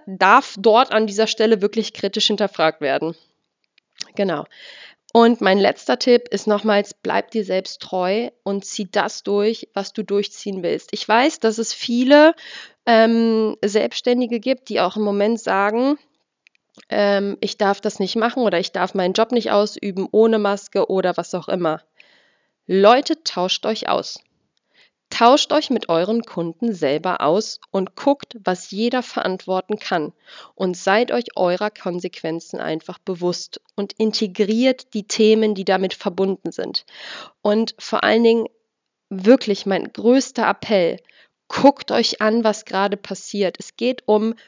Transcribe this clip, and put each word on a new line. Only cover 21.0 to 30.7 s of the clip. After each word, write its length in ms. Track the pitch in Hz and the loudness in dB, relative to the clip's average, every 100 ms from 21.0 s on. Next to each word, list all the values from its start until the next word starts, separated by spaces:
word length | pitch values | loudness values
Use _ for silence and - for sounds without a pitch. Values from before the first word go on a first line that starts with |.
| 180 175 | 0 -2
was 180 | 170 185 | -6 -8
auch 140 | - | -4
immer. 320 | 185 170 156 - _ _ _ _ _ _ _ - | -2 -2 -4 -8 _ _ _ _ _ _ _ -2
Leute, 580 | 190 196 247 294 311 | 4 6 6 2 -6
tauscht 420 | - - 185 - - | -6 -4 -4 -4 -4
euch 240 | 220 - | -6 -2
aus. 300 | - - - - _ _ _ _ _ _ _ _ | -2 -4 -12 -20 _ _ _ _ _ _ _ _
Tauscht 420 | - 233 285 - | 2 4 4 2
euch 180 | 302 - | -2 0
mit 200 | 226 - | -4 -2
euren 340 | 165 180 233 | -2 0 -2
Kunden 500 | - - 170 165 233 | -4 -6 -8 -4 -6
selber 460 | 185 147 147 135 104 | -2 -2 -2 -2 -2
aus 400 | 143 185 220 - - | 0 0 -2 -10 -8
und 280 | 196 190 - | -6 -6 -2
guckt, 400 | - 285 - 226 190 | -2 -2 -4 -8 -4
was 260 | 180 - | -4 -6
jeder 320 | 196 233 254 | -4 -2 -2
verantworten 760 | 240 - - 190 - 185 - 214 | -4 -6 -4 -6 -4 -6 -4 -8
kann. 360 | - 180 156 - _ - - - | -4 -4 -4 -10 _ -20 -20 -6
Und 220 | 185 | -4